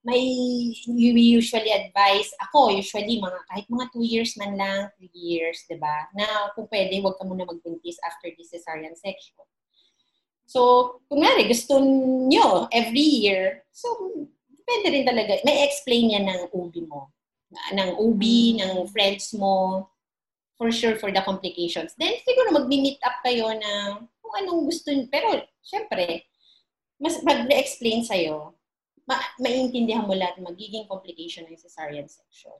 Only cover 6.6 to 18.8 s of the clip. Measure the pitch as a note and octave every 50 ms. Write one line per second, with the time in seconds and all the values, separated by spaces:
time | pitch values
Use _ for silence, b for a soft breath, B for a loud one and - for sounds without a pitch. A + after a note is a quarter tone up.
6.6 | G#3+ - A3 G3+ F#3+ F#3+ F#3+ G3 G3 F#3+ F#3+ - F#3+ F#3 F#3 F#3 F3+ E3+ E3+ E3+
7.6 | _ E3+ E3 E3 _ F3 E3+ - - E3+ E3+ - - E3+ E3 _ E3+ _ - E3+
8.6 | E3+ E3 D#3+ D#3 D#3 D#3 E3 - - G3 F#3+ - - _ _ _ - _ _ _
9.6 | _ _ _ _ _ _ _ _ _ _ _ _ _ _ _ _ _ _ - B3+
10.6 | B3 B3 B3 B3 B3 B3 - - _ _ D4 C#4 E4 A4+ C5+ G4+ G#3+ G#3 A#3+ -
11.6 | - - C#4 C4+ C#4 C4+ C4+ C4+ C4 B3+ C4 C4 C4 C4 D4+ A4 G#4+ A#3 F#3+ E3+
12.6 | A3+ - A#3 A#3 A#3 A3+ A3+ B3 D4+ D#4 C#4 A#3 G#3 - - F#3+ F#3+ F#3+ - -
13.6 | _ _ _ - - A#4+ A4+ A4+ F#4+ F#4 - D4 C#4+ - _ _ _ _ C#4 _
14.6 | _ - A#4+ G#4+ G4+ E4 C#4 C#4 B3 B3 A#3+ A3+ G#3 G3+ G3 - - C#4 C#4 C4
15.6 | C#4+ C#4+ C#4+ - - B3+ A#3+ A#3+ A#3 A3 G#3 G3+ G3 G3 F#3 F3+ F3 E3+ - F3+
16.6 | F3 F3 E3 E3+ E3 D#3 D3 C#3+ C3+ - _ _ _ _ _ _ _ _ - -
17.6 | - - G3 G3 F#3+ F#3 F3 G#3 G#3+ A#3 A3 G3 A3 A3+ A#3 A#3 A#3 A#3 A3+ G#3+
18.6 | F#3+ F#3+ F#3 F3+